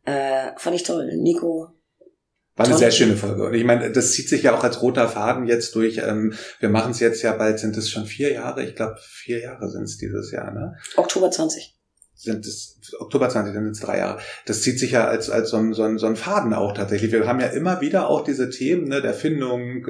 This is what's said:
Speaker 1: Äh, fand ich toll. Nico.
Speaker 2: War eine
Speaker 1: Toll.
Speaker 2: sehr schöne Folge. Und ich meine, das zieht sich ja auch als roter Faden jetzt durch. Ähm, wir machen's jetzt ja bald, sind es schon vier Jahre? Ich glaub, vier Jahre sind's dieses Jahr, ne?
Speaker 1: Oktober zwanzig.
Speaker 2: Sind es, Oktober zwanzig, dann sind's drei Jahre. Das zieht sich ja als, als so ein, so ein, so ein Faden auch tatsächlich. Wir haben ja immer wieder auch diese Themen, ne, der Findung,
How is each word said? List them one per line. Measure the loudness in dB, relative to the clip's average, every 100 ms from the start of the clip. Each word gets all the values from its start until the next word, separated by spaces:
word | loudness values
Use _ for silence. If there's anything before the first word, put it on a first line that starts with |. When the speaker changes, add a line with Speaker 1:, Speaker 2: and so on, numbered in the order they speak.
| -4
Speaker 1:
Äh, | -2 0 0 -2 -6
fand | -2 -2
ich |
toll. | -2 -2 -2 0
Nico. | 2 2 0 -4 -6 _ _ _ -20 _ _ _ _ 0
Speaker 2:
War | 4
eine |
Speaker 1:
Toll. | 6
Speaker 2:
sehr | 6
schöne | 6 4 4
Folge. | 0 -2 0
Und | 2
ich |
meine, | 4 4 4
das | 2 2
zieht | 0 0
sich | 4
ja | 4 4
auch |
als | 2 2
roter | 2 4 0
Faden | 2 0 0 2
jetzt | 0 0
durch. | 0 0 0
Ähm, | -2 0 0 -2 -12 -2
wir | 2
machen's | 4 2 2
jetzt | 2 4
ja | 0
bald, | 2 2 2
sind | -2 -2
es | -4
schon | -6 -6
vier | -2 -2
Jahre? | 0 -4 -6
Ich | -6 -4
glaub, | -6 -6
vier | -18 -16 -8 -6
Jahre | -6 -8 -8
sind's | -6 -10 -8
dieses | -6 -6 -6
Jahr, | -8 -8
ne? | -8 -8 -10 -2 0
Speaker 1:
Oktober | 0 2 0
zwanzig. | 0 -2 -4 -12 _ _ _ _ _
Speaker 2:
Sind | -6 -6 -8
es, | -12 -16 _ -18 -16
Oktober | -4 0 0
zwanzig, | 0 -2 -4
dann | -6
sind's | -6
drei | -4 -2
Jahre. | -2 -6 -12 -12 -4
Das | -2
zieht | 0 0
sich | 2
ja | 2 2
als, | 0 0
als | 0 0
so | 2
ein, | 2
so | 2
ein, | 0 2
so | 0
ein | 0
Faden | 0 0 2
auch | 0 0
tatsächlich. | -2 -2 0 2
Wir | 2 2
haben | 2
ja | 0
immer | 0 0 0
wieder | 2 2 2
auch | 2
diese | 0 0 -2
Themen, | -2 0 0 0
ne, | 0
der | -2 -2
Findung, | -2 0 -2 -2 -4 -8